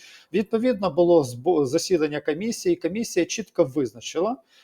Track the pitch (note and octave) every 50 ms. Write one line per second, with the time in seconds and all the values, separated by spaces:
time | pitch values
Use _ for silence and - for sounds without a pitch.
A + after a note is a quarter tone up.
0 | - - - - - _ - G#3 G#3+ - A3+ A3 A#3+ B3+ A#3+ F#3 G3 F3 C#3 F3
1 | F3 F3 E3+ E3 C#3 A#2+ A#2+ A#2+ B2+ F3+ F3 D3+ C#3+ A#2+ C#3 E3 - - F#3 D3+
2 | D#3 D3 D3 C#3+ - D#3 D3 E3 G#3+ A#3+ - - - F#3 E3+ E3+ - E3 F#3 A3+
3 | A#3 - - F3+ E3 E3 - - F#3+ - _ - - C3+ B2 D#3 C3 A2+ - A#2
4 | - - - D#3 F#3 A3 C4 - _ _ _ _